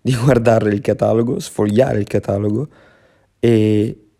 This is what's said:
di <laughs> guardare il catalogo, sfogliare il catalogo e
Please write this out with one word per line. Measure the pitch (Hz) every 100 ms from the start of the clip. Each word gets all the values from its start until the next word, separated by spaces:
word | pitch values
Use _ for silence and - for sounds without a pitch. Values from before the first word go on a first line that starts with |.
di | -
<laughs> | 127
guardare | 127 123 117 113 110
il | 104
catalogo, | 101 104 107 113 117 143
sfogliare | 165 - 107 104 131 110
il | 101
catalogo | 107 - 98 104 107 151 _ _ _ _ _ _ _
e | 117 113 107 107 107 - _